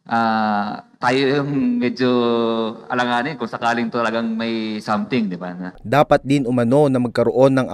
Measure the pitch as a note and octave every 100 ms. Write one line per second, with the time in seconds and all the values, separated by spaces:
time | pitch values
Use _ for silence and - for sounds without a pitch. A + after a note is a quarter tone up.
0 | - A#2 A2+ A2 G#2+ G#2 G2+ - - -
1 | B2+ C3 C3+ C#3+ C#3+ C#3 B2 A#2+ B2 A#2+
2 | B2+ B2 A#2+ A#2 A2+ A2+ A2 A2 - B2
3 | B2 A#2+ C3+ C#3+ A2+ A#2 A#2 A#2+ A2+ A#2+
4 | A2+ A2+ A#2 A2+ A#2 A2+ A2 G#2+ A2 G#2
5 | G#2+ B2+ G#2 F2 F2+ F2 F2+ - G#2+ C3+
6 | D#3 D3 B2+ C#3+ A#2+ B2+ A#2 C#3 C#3+ B2+
7 | B2 A#2+ A#2 B2 C3+ C3 A#2